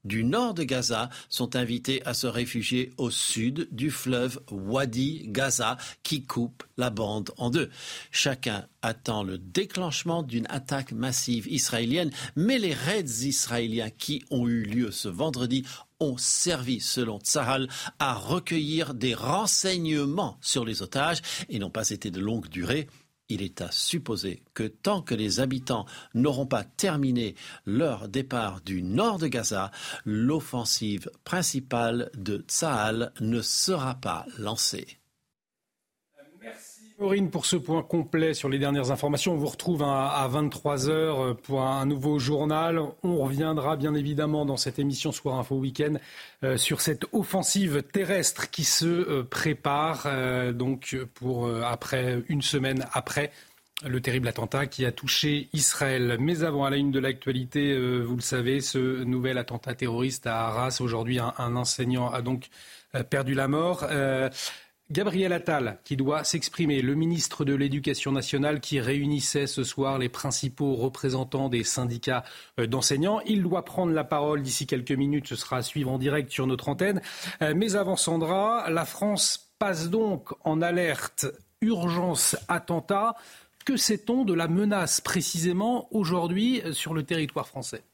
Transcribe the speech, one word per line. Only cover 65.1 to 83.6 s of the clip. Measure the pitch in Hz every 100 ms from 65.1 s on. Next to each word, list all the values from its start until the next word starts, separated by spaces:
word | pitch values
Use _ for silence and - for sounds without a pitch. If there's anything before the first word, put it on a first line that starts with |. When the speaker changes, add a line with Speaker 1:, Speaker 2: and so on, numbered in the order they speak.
| 180 185
Speaker 2:
Attal, | 175 175 147 117 98
qui | - 131
doit | 135 151
s'exprimer, | 147 170 - - 156 143
le | 127
ministre | 147 165 170 - - 143
de |
l'Éducation | 139 139 143 143 131 143
nationale | 135 123 139 147 147
qui | - 143
réunissait | 120 143 143 147 - 143 139
ce | -
soir | 123 - 135 135
les | 123
principaux | - 139 - 135 - 143
représentants | 123 131 - 139 131 131 135 135
des | 120
syndicats, | 110 - 123 120 - 123 - - - -
euh, | 113
d'enseignants. | 131 - 139 175 214
Il | 214 214
doit | 175 180
prendre | - - 175
la | 156
parole | 147 151 147 151
d'ici | 135 - 139
quelques | 131 123
minutes. | 135 143 147 139
Ce | 123
sera | - 127
à |
suivre | - 147 127
en | 131
direct | 135 147 135
sur | - 131
notre | 127 143
antenne. | 143 190 190 - - 180 -
Euh, | 156 165
mais | 220
avant, | 202 185 180
Sandra, | - 165 160 190 208 233 -
la | 165
France | 156 - 208 208 - - - _
passe | 202 165 165
donc | 214 220 175 - -
en | 160 156
alerte | 170 175 170 135 - - 143 - - _
urgence | 220 202 175 170 180 147 - - -
attentat. | 170 - 170 - 202 226 226 - - - _